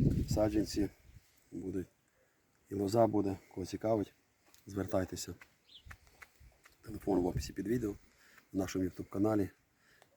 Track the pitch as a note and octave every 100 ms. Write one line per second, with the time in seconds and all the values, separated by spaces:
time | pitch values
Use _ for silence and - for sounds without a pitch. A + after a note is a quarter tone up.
0 | - - - G#2+ G#2+ G#2+ F#2 - G2 -
1 | - - _ _ - E2+ F#2 F#2+ E2+ _
2 | _ _ _ _ _ _ - G2+ G2+ A#2
3 | A2 G#2 G2 F#2 - - F2+ F#2+ A2 A2
4 | F#2+ - _ _ _ - - G2 F#2+ G2
5 | F2+ - - F2+ - _ _ - - -
6 | - - - _ - _ - _ - G#2
7 | - F#2 F2 - - - G2 B2 G#2+ G#2
8 | _ _ - - _ F#2+ F#2 F#2+ F#2 -
9 | G2+ F#2+ G#2+ G#2+ F2+ - _ _ _ -
10 | -